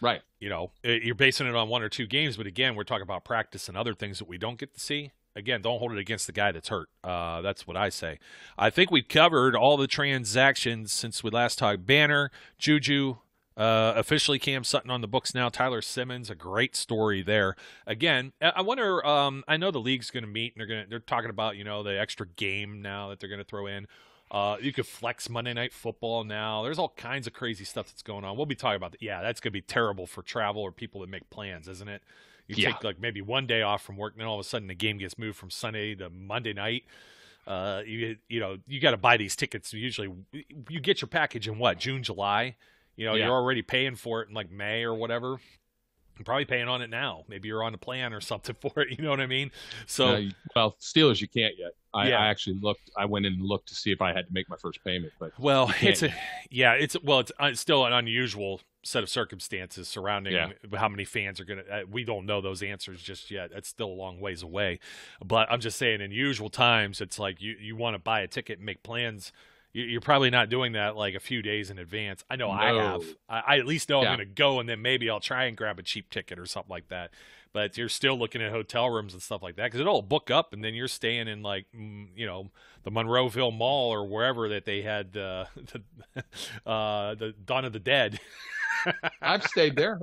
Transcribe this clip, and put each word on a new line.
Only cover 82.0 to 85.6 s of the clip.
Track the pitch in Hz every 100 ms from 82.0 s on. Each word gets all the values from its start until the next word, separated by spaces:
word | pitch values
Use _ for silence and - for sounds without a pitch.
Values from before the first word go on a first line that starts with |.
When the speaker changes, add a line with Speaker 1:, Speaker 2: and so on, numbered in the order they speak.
| 101 92
Speaker 2:
you | 110
know, | 92 98 _ - -
the | 101
Monroeville | 110 113 123 127 113 123
Mall | 110 120 139 123
or | 107 101
wherever | 107 123 120 110
that | 104 107
they | 101
had, | 107 107 95 104
uh, | 95 92 92
<laughs> |
the, | -